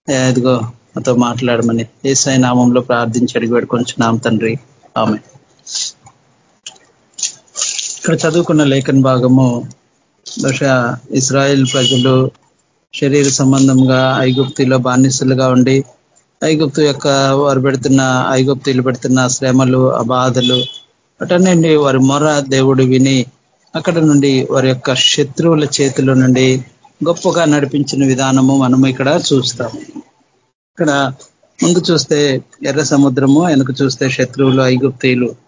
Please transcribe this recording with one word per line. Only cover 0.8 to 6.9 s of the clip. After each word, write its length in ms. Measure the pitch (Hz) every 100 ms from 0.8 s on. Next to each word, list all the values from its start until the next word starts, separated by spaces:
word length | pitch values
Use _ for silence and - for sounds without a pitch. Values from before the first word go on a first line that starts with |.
| _ - 131
మాట్లాడమని 720 | 123 123 117 123 117 117 113 113 _ 131
యేసయ్య 300 | 135 - 131
నామంలో 440 | 127 123 123 123
ప్రార్థించి 480 | 123 120 117 120 120 123
అడిగి 180 | 113
వేడుకొంచున్నాం 640 | 120 - 117 123 - 113 113
తండ్రి, 420 | 117 110 113 117 - _ _ -
ఆమేన్. 220 | 110 104 - - _ _ - - - - _ _ _ _ _ _ - - _